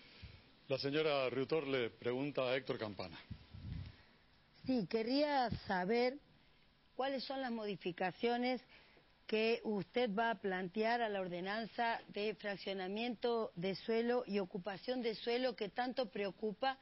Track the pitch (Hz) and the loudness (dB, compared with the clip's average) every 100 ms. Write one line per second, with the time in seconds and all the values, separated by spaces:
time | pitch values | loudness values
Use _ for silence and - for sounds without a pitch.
0 | - - - - - - - 135 139 147 | -20 -18 -18 -18 -20 -20 -2 0 2 2
1 | 156 143 127 120 131 160 139 135 113 - | 4 4 2 2 2 2 2 2 0 0
2 | 120 123 143 135 127 135 131 120 107 98 | -2 0 0 0 2 2 0 -2 -2 -4
3 | 92 - - - - - - - - - | -8 -10 -14 -14 -14 -14 -8 -8 -8 -12
4 | - - _ - - - - 254 180 220 | -20 -20 _ -20 -20 -8 0 0 2 0
5 | 226 269 294 285 233 - - 190 185 233 | 2 2 4 4 2 0 0 0 2 4
6 | 247 285 - - - - - _ _ - | 2 0 -10 -20 -20 -20 -20 _ _ -4
7 | 262 269 - 269 262 233 208 185 185 170 | -2 -2 -2 -4 -2 -2 -2 -4 -4 -2
8 | 185 - 233 240 247 254 - - - - | -2 0 0 2 2 0 -4 -20 -20 -20
9 | - _ - 214 226 233 226 208 170 240 | -20 _ -2 2 4 2 0 -2 0 0
10 | 247 190 233 226 202 185 185 214 220 240 | 2 2 2 0 0 -2 -2 0 2 2
11 | 220 202 185 170 185 214 220 - 233 226 | 2 0 -2 -4 -2 -2 -4 0 0 0
12 | - 202 208 208 208 196 - 196 185 208 | -4 -4 -2 -2 -6 -6 -4 -4 -2 -2
13 | 240 214 240 233 220 - 185 175 - 226 | -2 0 0 2 0 -2 -2 -2 0 2
14 | 240 247 - 202 185 202 190 190 - 254 | 4 2 2 -2 -2 -4 -6 -6 -4 -2
15 | 233 208 233 240 254 220 202 - 247 247 | -2 -2 0 0 0 0 -4 -2 -2 0
16 | 240 208 202 - 220 202 262 262 | -2 -2 -2 -2 -4 0 -2 -2